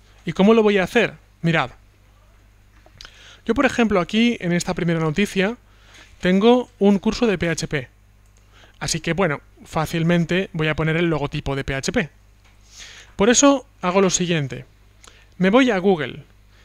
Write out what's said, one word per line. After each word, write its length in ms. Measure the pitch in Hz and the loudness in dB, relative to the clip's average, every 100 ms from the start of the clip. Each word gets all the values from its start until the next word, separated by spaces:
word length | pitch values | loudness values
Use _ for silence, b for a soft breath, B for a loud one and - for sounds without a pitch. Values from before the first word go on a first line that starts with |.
| b b - | b b -8
¿Y 60 | |
cómo 220 | - 190 | 0 2
lo 100 | 226 | 4
voy 140 | 214 202 | 2 2
a 60 | |
hacer? 320 | 175 240 185 156 _ _ | 0 0 0 -4 _ _
Mirad. 300 | 165 160 127 - - _ _ _ _ _ _ _ _ _ _ - B B B B - | -2 0 -2 -8 -20 _ _ _ _ _ _ _ _ _ _ -20 B B B B -4
Yo, 80 | |
por 120 | 233 277 | 0 0
ejemplo, 340 | - 226 196 | 2 2 2
aquí 380 | 170 214 233 233 | 0 2 0 0
en 140 | 175 | -2
esta 200 | 175 - | -2 -2
primera 260 | 180 175 165 | -4 -2 0
noticia 580 | 160 156 202 196 190 240 _ b b b b b | -2 0 -2 0 -2 -4 _ b b b b b
tengo 480 | 180 185 220 247 240 _ | 0 4 4 4 0 _
un 180 | 202 202 | 2 2
curso 300 | 226 208 233 | 0 0 -2
de 100 | 185 | 0
P 120 | 170 | -2
H 180 | 160 160 | -4 -4
P. 200 | 151 127 _ _ _ _ _ _ b b b | -6 -8 _ _ _ _ _ _ b b b
Así 200 | 147 160 | -6 -4
que, 140 | 175 | -4
bueno, 280 | 160 185 139 - - - | -2 -2 -2 -10 -20 -8
fácilmente 840 | - 156 170 160 175 165 175 190 | -6 -4 -2 2 2 2 -2 -4
voy 160 | 165 156 | -4 -4
a 60 | 151 | -2
poner 200 | 160 160 | -2 0
el 140 | 170 | 0
logotipo 460 | 156 139 151 143 135 | -2 -4 -6 -6 -6
de 80 | |
P 120 | 135 135 | -6 -6
H 160 | 131 | -4
P. 180 | 240 156 - _ _ _ _ B B B B B - | -4 -4 -10 _ _ _ _ B B B B B 0
Por 140 | 202 | 2
eso 380 | 240 277 277 - _ | 6 6 4 -2 _
hago 200 | 180 185 | -4 0
lo 80 | 190 | 0
siguiente. 560 | - 175 165 135 123 - _ _ _ b b b - | 0 -2 -2 -4 -8 -14 _ _ _ b b b -2
Me 120 | 180 | 2
voy 220 | 226 254 | 4 4
a 60 | 196 | 2
Google. 460 | 185 180 131 143 - _ _ b | 0 0 -2 -10 -18 _ _ b